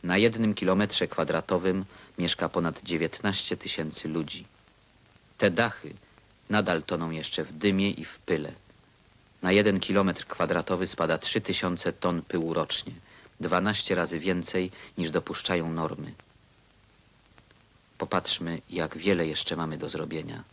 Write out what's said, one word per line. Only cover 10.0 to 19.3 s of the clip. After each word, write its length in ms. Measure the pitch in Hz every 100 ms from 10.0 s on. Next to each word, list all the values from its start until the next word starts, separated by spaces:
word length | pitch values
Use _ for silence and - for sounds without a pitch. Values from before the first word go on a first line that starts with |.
| 98 87 -
kwadratowy 600 | - 82 85 80 92 90
spada 300 | - 80 80
trzy 240 | - 113
tysiące 520 | 104 92 90 87 90
ton 280 | - 90 87
pyłu 320 | 78 87 82
rocznie, 400 | 82 76 - - - - - - _
dwanaście 560 | - 90 98 101 - 90
razy 240 | 82 85
więcej, 520 | 90 90 82 92 92 - - -
niż 140 | 82
dopuszczają 600 | 80 - 80 - 90 82
normy. 400 | 80 80 80 78 85 - - _ _ _ _ _ _ _ _ _ - - - _ _ _ _
Popatrzmy, 640 | - 92 - - 85 82 -
jak 280 | 92 80 80
wiele 300 | 92 90
jeszcze 280 | 80